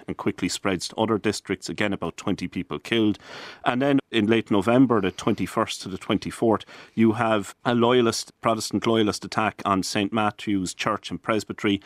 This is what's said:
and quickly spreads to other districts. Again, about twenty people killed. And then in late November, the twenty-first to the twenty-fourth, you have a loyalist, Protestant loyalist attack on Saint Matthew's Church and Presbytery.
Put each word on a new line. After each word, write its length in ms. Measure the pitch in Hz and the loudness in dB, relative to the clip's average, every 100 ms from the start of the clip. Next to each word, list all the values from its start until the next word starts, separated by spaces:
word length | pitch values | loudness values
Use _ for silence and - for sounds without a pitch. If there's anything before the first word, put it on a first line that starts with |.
| - | -6
and 80 | - | -6
quickly 320 | 107 - 92 | -6 -4 -6
spreads 400 | - 101 90 - | -4 -4 -4 -4
to 80 | - | -2
other 220 | 110 104 | 0 0
districts. 500 | 107 - - 95 - | -2 -4 -6 -8 -6
Again, 240 | - 104 | -4 -4
about 240 | 98 85 - | -4 -8 -6
twenty 320 | - 92 90 | -6 -4 -6
people 320 | 92 - 76 | -8 -8 -8
killed. 400 | - 113 107 95 - - - - - | -2 2 2 0 -6 -18 -18 -6 -2
And 160 | 123 | 0
then 180 | 143 139 - | 2 0 0
in 160 | 117 104 | 0 4
late 220 | 113 - | 2 2
November, 520 | 101 107 123 127 113 | 0 4 4 6 4
the 100 | 95 | 0
twenty-first 720 | - 123 107 90 - 107 - | -2 -2 -2 -2 -2 -2 -4
to 80 | 101 | -10
the 80 | 90 | -8
twenty-fourth, 640 | - 101 82 - 117 104 - - - | -2 -2 -2 0 2 2 0 -20 -8
you 180 | - 113 | 2 4
have 400 | 107 113 107 98 - 131 | 4 2 0 -2 -6 -2
a 100 | 120 | 2
loyalist, 560 | 117 127 117 - - - | 4 4 4 0 -6 -4
Protestant 480 | 117 110 - 104 117 | 0 0 -2 -2 2
loyalist 380 | 113 104 - 95 | 2 2 0 -4
attack 360 | - 104 - 98 | -2 -2 -2 0
on 180 | 95 | 0
Saint 300 | - 107 98 | 0 -2 -2
Matthew's 600 | 110 104 - - 98 90 | 0 -2 -2 -4 -2 -2
Church 380 | - 113 101 - | -4 -4 -4 -6
and 100 | 87 | -8
Presbytery. 600 | - 110 - 98 107 98 | -2 -2 -2 -4 0 0